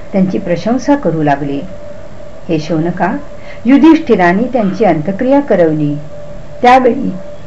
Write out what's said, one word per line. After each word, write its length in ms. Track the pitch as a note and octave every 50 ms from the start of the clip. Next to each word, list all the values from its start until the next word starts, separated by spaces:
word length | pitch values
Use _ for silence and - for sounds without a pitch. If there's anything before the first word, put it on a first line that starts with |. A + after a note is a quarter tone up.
| - - -
त्यांची 240 | G3 F#3 F#3 - A3
प्रशंसा 580 | - F3 F3 E3+ - G#3+ A#3+ B3+ - C#4+ C#4+
करू 280 | C#4+ - F3 D#3 D#3+ D3+
लागले. 360 | D3 C#3+ C#3+ D3 C#3 C#3 C#3 - - - - - - - - - - - - - - - - - -
हे 100 | E3 D3+
शौनका, 580 | - - F3 D#3 E3 F3 E3 - F3 F3+ C4+ C#4+ - - - - - - - - -
युधिष्ठिराने 800 | A#3 C#4 C#4 C4 D#4+ D4 D#4 - - A3 F#3 F3+ F3 F3+ G3+ B3
त्यांची 420 | A#3+ - B3 G#3 F#3 - - A3+
अंत्यक्रिया 540 | F#3+ D#3+ D#3 D3+ G3 F#3+ - B3 B3+ C#4 C#4+
करवली, 560 | C#4 - A3+ F3+ E3+ D#3+ D#3 D3+ D3 D3 D3 D3 - - - - - - - - - - - -
त्यावेळी 480 | - B3 B3+ C4 B3 A#3 - - - F#3 F#3 - - - - - -